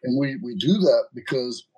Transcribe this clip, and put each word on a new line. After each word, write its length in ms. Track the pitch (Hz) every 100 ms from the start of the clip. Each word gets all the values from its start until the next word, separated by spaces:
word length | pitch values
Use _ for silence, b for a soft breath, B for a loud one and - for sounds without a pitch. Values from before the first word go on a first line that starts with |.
And 160 | 127 131
we, 180 | 139 135
we 180 | 120 117
do 180 | 127
that 320 | 196 170 117 - 120
because 520 | 113 135 123 117 -